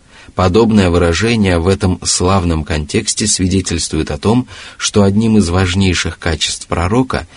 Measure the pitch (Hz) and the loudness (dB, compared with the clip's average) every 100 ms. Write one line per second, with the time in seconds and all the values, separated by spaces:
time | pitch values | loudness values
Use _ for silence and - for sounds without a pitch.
0 | _ - - - 90 101 113 107 92 87 | _ -20 -10 -2 2 4 4 4 4 2
1 | 85 85 113 117 95 87 87 98 92 87 | 2 0 0 0 2 2 0 0 0 -2
2 | - - 90 98 87 80 76 78 78 113 | -2 -2 0 0 0 -2 -2 -4 -2 -4
3 | 104 - 107 - 92 95 90 82 - 78 | -4 -4 -2 -2 0 0 -2 -4 -4 -4
4 | 76 73 98 123 127 - - - - 110 | -4 -2 0 0 -2 -10 -20 -8 -2 2
5 | 98 101 113 110 85 90 92 95 95 85 | 2 2 2 2 2 2 0 0 0 0
6 | - - 85 80 - - - 82 87 117 | -4 -6 -4 -4 -4 -8 -6 -2 0 0
7 | 131 - - | 0 -4 -8